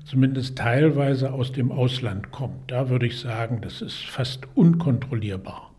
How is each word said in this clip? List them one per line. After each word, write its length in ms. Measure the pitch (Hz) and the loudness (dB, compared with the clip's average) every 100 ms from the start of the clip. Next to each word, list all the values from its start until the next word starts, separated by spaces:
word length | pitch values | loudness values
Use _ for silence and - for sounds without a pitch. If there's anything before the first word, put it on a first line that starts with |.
zumindest 520 | - 131 131 135 127 - | -2 4 4 2 -4 -2
teilweise 760 | 117 127 156 139 139 139 131 | 2 4 4 4 2 2 0
aus 180 | 131 123 | -2 -2
dem 220 | 139 127 | 0 0
Ausland 580 | 127 127 - 113 98 - | 2 0 0 -4 -6 -8
kommt. 400 | - 131 - - | -8 -8 -8 -6
Da 180 | 127 131 | -2 0
würde 180 | 127 120 | 2 0
ich 120 | - | -2
sagen, 440 | 127 113 113 113 | -6 -4 -4 -4
das 200 | 95 - | -6 -10
ist 220 | - - | -10 -10
fast 420 | - - 127 - - | -8 -4 -4 -6 -2
unkontrollierbar. 1160 | - 170 165 139 120 - 117 104 95 - - - | 4 6 6 2 0 -2 -4 -4 -6 -10 -16 -18